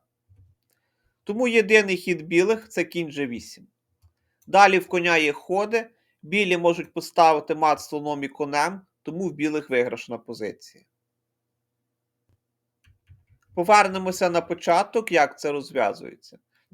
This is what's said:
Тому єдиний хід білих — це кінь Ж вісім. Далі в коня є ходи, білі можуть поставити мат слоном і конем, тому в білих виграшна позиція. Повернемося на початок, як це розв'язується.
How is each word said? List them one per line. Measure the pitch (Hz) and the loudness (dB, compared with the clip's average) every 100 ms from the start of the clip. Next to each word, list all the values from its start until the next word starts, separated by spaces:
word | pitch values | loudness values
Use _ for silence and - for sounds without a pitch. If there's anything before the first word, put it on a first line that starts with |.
| _ _ _ _ _ _ _ _ _ _ _ _ | _ _ _ _ _ _ _ _ _ _ _ _
Тому | - 208 254 | -8 -2 2
єдиний | 226 202 214 196 180 | 2 4 4 4 -2
хід | 180 170 156 | -2 -4 0
білих — | 170 190 220 - | 2 2 0 -4
це | - | -4
кінь | 170 175 160 | -4 -6 -8
Ж | 139 135 | -6 -8
вісім. | 117 - - - _ _ _ _ _ _ _ - | -8 -14 -20 -20 _ _ _ _ _ _ _ 2
Далі | 185 202 190 | 6 6 6
в | - | 0
коня | 180 175 165 | -2 2 2
є | 151 | 2
ходи, | 143 - 185 214 226 226 _ _ _ | -2 -4 -4 -2 -4 -6 _ _ _
білі | 147 196 190 175 | -4 -2 0 2
можуть | 170 170 - | 0 0 -6
поставити | 170 - - 165 151 151 156 | -10 -2 4 4 4 -2 0
мат | 156 143 | 0 0
слоном | - 151 147 143 | -4 -8 -6 -8
і | 139 | -8
конем, | - 143 147 160 190 - _ | -8 -4 -2 -2 -6 -16 _
тому | - 165 185 | -12 -8 -8
в | |
білих | 147 151 151 143 | -4 -4 -4 -2
виграшна | 127 123 117 - 117 | -2 -2 -6 -10 -14
позиція. | - 110 104 - - _ _ _ _ _ _ _ _ _ _ _ _ _ _ _ _ _ _ _ _ _ _ _ _ - _ _ _ - | -14 -12 -12 -12 -20 _ _ _ _ _ _ _ _ _ _ _ _ _ _ _ _ _ _ _ _ _ _ _ _ -20 _ _ _ -4
Повернемося | 175 208 190 190 185 185 180 | 4 4 4 -2 -6 -2 0
на | 170 | 0
початок, | 165 170 - 170 202 233 220 | -2 -4 0 2 0 -4 0
як | 170 143 - | 2 2 -2
це | 151 | -8
розв'язується. | 143 131 135 104 87 - - - - _ _ _ | -6 -6 -2 -2 -4 -12 -20 -20 -20 _ _ _